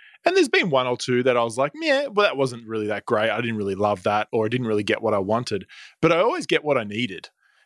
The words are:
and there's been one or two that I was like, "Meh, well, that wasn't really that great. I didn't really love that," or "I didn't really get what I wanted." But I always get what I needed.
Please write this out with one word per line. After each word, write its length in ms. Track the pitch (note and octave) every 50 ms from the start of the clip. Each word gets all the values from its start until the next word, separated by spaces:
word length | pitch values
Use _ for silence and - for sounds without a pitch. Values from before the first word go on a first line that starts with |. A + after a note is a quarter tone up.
| - - - _ _
and 120 | E4+ F4+
there's 120 | G4 F4 A#3+
been 200 | - F#4+ D#4 F#3+
one 200 | C#3 C3 B2+ B2+
or 80 | B2
two 260 | A#2+ - - B2 B2 B2
that 140 | C3 B2
I 80 | A#2+ A#2
was 120 | A#2 A2
like, 180 | A#2 C3+ D3+ -
"Meh, 320 | D4+ E4 D#4+ C#4 C4+ D4 C#4
well, 180 | G#3+ G3 G#3
that 100 | F#3+ C3+
wasn't 300 | C3+ C#3 C3 A#2+ A#2 A#2
really 220 | G#2+ A2+ A2 G#2+ G#2
that 180 | G#2 G2+ -
great. 240 | - A#2+ G#2+ A2 A2+
I 100 | G#2 A2
didn't 180 | A#2+ A#2 A2+ G#2+
really 180 | G#2 G2 F#2+
love 260 | F#2+ G#2 G#2 G#2 F#2 F2+
that," 240 | A2 G#2 G#2 G#2+ - -
or 120 | A#2 A2
"I 40 | A2
didn't 180 | G#2+ B2+ B2+
really 160 | A2+ G#2+ G#2 G#2+
get 180 | G2+ G#2+ -
what 140 | G#2+ A2 G#2+
I 60 | G2+
wanted." 440 | F#2+ F#2+ A2 A#2 B2 - A2 G2 F#2 - - - - - - _
But 100 | - E3
I 80 | E3 E3
always 280 | G3 A#3 E4+ F4+ A#3
get 180 | - E3+ D3+ D3+
what 120 | D3 C#3+
I 60 | B2+ A2
needed. 460 | G#2 G2+ A2 B2 A2 F#2+ E2 - - _ _ _ _ _ _ _